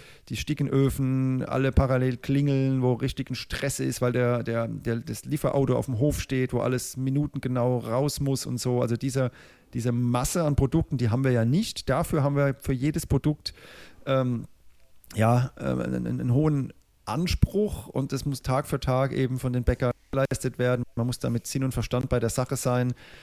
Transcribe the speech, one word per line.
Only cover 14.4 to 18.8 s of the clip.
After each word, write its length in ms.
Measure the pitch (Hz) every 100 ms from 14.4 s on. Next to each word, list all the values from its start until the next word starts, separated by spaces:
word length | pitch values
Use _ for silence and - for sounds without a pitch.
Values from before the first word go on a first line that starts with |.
| - - - - - - - 101
ja, 360 | 110 123 127 -
äh, 60 |
einen, 320 | 135 127 117 123 120
einen, 20 | 127
einen 140 | 123
hohen 400 | 127 156 143 131 - _ _ -
Anspruch 840 | 110 185 - - 196 208 - -
und 260 | - 139
es 140 | 135 147
muss 160 | 131
Tag 240 | - 131 -
für 120 |
Tag 340 | 139